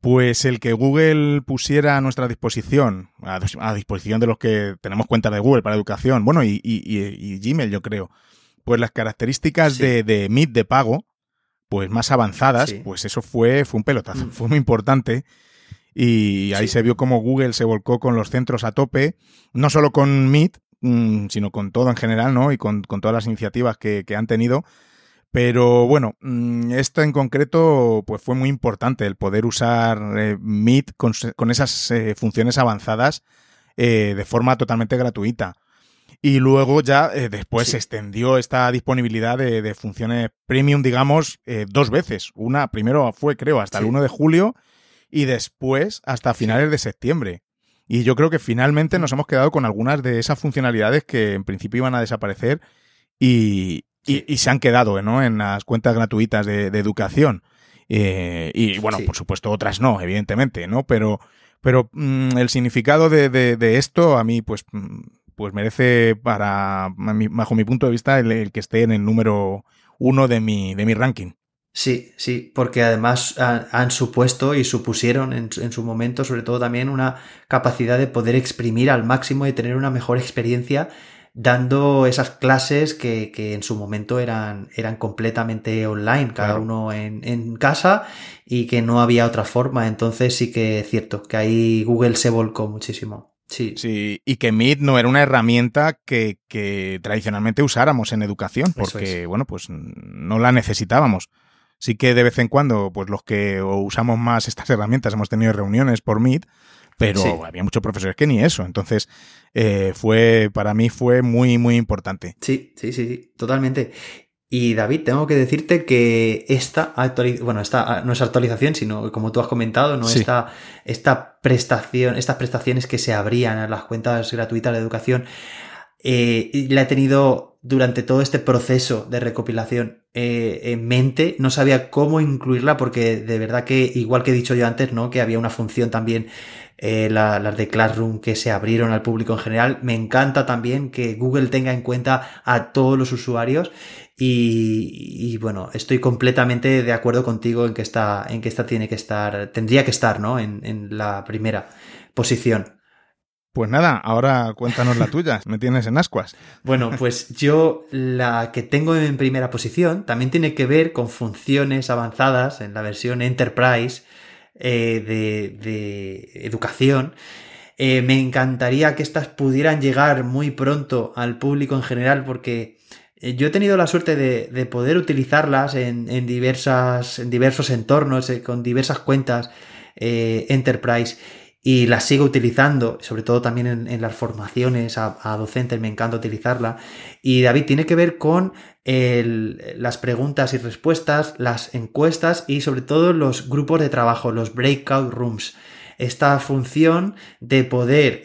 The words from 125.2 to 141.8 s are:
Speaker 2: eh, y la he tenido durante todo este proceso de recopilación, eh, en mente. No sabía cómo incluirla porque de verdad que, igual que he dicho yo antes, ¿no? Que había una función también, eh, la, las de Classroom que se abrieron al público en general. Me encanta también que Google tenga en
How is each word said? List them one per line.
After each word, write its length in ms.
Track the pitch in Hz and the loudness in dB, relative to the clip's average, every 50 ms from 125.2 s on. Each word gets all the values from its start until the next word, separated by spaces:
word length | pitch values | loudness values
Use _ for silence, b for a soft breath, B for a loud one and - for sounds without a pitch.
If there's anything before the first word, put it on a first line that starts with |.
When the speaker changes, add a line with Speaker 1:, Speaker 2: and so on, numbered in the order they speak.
| 123 B B B B B B B B B B B B B B _ | -2 B B B B B B B B B B B B B B _
Speaker 2:
eh, 480 | _ 131 127 123 120 120 117 113 110 - - | _ -2 0 2 2 2 2 0 -2 -2 -2
y 140 | 139 135 131 | -4 0 2
la 140 | 135 135 131 | 2 2 2
he 20 | |
tenido 720 | 127 143 131 135 131 139 139 139 135 127 - - - _ _ | 2 2 2 4 4 4 4 6 4 2 0 -4 -14 _ _
durante 420 | - 123 135 131 127 123 120 131 120 | -6 -2 2 2 2 2 0 -2 0
todo 180 | - 131 135 | 2 2 2
este 180 | 139 135 - 139 | 2 2 0 -2
proceso 640 | - - 123 120 - - 131 127 127 - 123 110 98 92 | 0 2 0 2 2 2 2 2 2 0 -4 -4 -4 -6
de 100 | 123 120 | -6 -4
recopilación, 840 | 117 117 117 - 110 120 113 117 110 - 120 120 117 110 - _ _ _ _ | -4 -4 -4 -6 -6 -4 -4 -6 -4 -4 -4 -4 -4 -4 -8 _ _ _ _
eh, 480 | 120 120 120 120 120 113 113 87 - - 120 | -4 -2 -2 -2 -2 -2 -2 -4 -4 -4 -6
en 160 | 120 117 117 | -4 -4 -2
mente. 480 | 117 123 127 131 135 131 - 156 180 - - | 0 2 2 2 2 2 0 0 0 0 0
No 100 | 131 131 | -2 0
sabía 400 | 127 147 135 139 135 131 127 - | 2 2 4 4 4 2 0 -2
cómo 320 | - 147 147 147 156 160 | 0 0 2 2 2 2
incluirla 560 | 156 147 135 127 - 127 131 120 123 147 151 | 2 0 0 -2 0 0 0 2 2 0 2
porque 400 | - 127 123 120 120 117 113 113 | 2 0 -2 -2 0 0 0 0
de 200 | 113 - 110 117 | -2 -4 -4 -4
verdad 280 | 110 110 107 117 123 123 | -4 -4 -2 -4 -4 -2
que, 260 | - 131 131 127 123 - | 0 2 2 2 2 0
igual 280 | 127 117 107 127 123 123 | -4 -2 0 0 0 2
que 80 | 135 | 2
he 20 | 127 | 0
dicho 220 | 123 120 - 127 | 0 0 0 0
yo 100 | 120 120 | 2 2
antes, 280 | 117 117 120 139 127 120 | 0 0 -2 -4 -2 -2
¿no? 160 | 113 117 120 | -4 -4 -2
Que 100 | 123 127 | -2 -2
había 180 | 117 113 113 | 0 0 0
una 120 | 113 117 113 | -2 -2 -4
función 400 | 113 - 117 104 - - 120 120 | -4 -4 -6 -4 -2 -2 -2 -2
también, 380 | 110 113 110 113 113 113 113 113 B B B B B B B B B | -2 -4 -2 -2 -2 -2 -4 -6 B B B B B B B B B
eh, 320 | - - 107 110 110 110 107 | -8 -4 -2 0 0 0 2
la, 280 | 110 107 107 107 104 104 | 2 2 2 2 2 0
las 180 | 101 107 104 | -2 -4 -2
de 100 | 104 110 | -2 -4
Classroom 540 | - - 110 110 110 110 110 113 113 110 107 | -2 2 2 2 2 2 -2 -2 -2 -4 -4
que 160 | - 117 110 | -4 -4 -4
se 140 | - - 120 | -2 -2 -2
abrieron 420 | 107 98 101 110 113 113 117 113 110 | -2 -2 0 0 2 2 2 2 0
al 80 | 110 | 0
público 320 | 110 120 113 110 113 113 113 | -2 -2 -2 -2 -2 -2 -4
en 60 | 107 | -4
general. 400 | - 110 110 113 120 127 135 - | -4 -4 0 2 2 0 0 -2
Me 120 | 131 123 117 | -2 -2 -2
encanta 520 | 110 110 104 - 127 139 139 135 143 131 | -2 -2 0 0 0 0 2 0 -2 -2
también 440 | - 123 120 113 120 127 139 143 127 | 0 -4 -4 -2 -4 -4 -4 -4 -6
que 260 | 131 - 123 117 110 | -6 -6 -6 -6 -4
Google 320 | 110 123 127 131 143 131 | -2 -2 0 2 0 0
tenga 260 | 120 131 131 131 131 127 | 2 0 0 0 0 -2
en 80 | 120 | -4